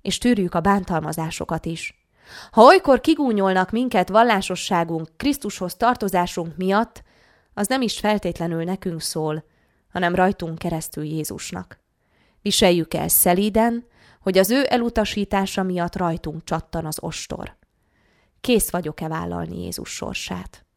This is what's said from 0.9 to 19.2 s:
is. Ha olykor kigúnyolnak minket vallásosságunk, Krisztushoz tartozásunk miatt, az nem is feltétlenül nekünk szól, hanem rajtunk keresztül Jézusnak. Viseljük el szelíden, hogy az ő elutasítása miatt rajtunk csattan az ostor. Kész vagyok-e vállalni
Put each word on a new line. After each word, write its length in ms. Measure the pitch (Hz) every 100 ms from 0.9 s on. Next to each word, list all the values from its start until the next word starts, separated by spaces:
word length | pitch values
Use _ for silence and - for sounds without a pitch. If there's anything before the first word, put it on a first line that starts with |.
| 165 151 160 160 - - 160 165
is. 420 | 165 - _ _ _ - - -
Ha 120 | -
olykor 380 | 254 381 - 254
kigúnyolnak 680 | - 311 269 208 196 185 185
minket 380 | 220 254 214 180
vallásosságunk, 1000 | 202 240 202 - 180 - 180 165 165 160 _
Krisztushoz 580 | 185 - 208 - 180 -
tartozásunk 800 | 233 240 202 180 175 - 165 151
miatt, 460 | 185 202 233 - - _ _ _ _
az 140 | - 208
nem 140 | 262
is 180 | 226 -
feltétlenül 640 | 208 208 180 165 170 165
nekünk 380 | 170 190 185 165
szól, 420 | - 165 156 151 - _ _ _ _
hanem 240 | 180 175 180
rajtunk 420 | 185 196 165 160
keresztül 460 | 175 165 - -
Jézusnak. 760 | 156 156 151 - - - - - _ _ _ _ _ _
Viseljük 520 | 202 - 185 175 160
el 140 | 165 160
szelíden, 800 | - 185 180 214 208 233 233 - _ _ _
hogy 160 | 196 185
az 120 | 190
ő 160 | 254 269
elutasítása 920 | 247 233 233 208 - 202 196 196 -
miatt 320 | 185 180 170 190
rajtunk 480 | 180 160 160 160
csattan 420 | - 160 - 165 160
az 140 | -
ostor. 540 | 165 - - - - - _ _ _ _ _ _ _ _
Kész 280 | - 226 -
vagyok-e 380 | 175 156 - 160
vállalni 540 | 160